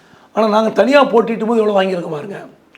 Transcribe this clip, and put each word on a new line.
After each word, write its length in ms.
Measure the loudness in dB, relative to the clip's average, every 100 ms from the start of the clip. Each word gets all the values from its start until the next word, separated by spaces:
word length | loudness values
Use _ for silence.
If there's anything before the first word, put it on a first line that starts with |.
| _ _ _ -2
ஆனா 100 | 0
நாங்க 160 | 0 0 0
தனியா 220 | 4 4 4
போட்டியிடும் 360 | 2 0 -2 -2
போது 120 | 0
எவ்வளோ 140 | 2 0
வாங்கியிருக்கோம் 380 | 0 -2 -6 -10
பாருங்க 200 | -10 -14 -16 _ _